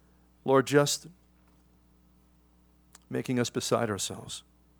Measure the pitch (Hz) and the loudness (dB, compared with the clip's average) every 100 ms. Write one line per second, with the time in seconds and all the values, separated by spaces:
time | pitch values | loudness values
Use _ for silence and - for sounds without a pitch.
0 | _ _ _ _ 131 135 113 143 143 - | _ _ _ _ 2 4 4 4 2 0
1 | 160 - _ _ _ _ _ _ _ _ | -8 -20 _ _ _ _ _ _ _ _
2 | _ _ _ _ _ _ _ _ _ - | _ _ _ _ _ _ _ _ _ -20
3 | - 127 127 123 120 123 - 113 113 98 | -10 -6 -2 0 0 -4 0 0 0 -4
4 | - 101 120 - - _ _ | -6 -10 -14 -16 -18 _ _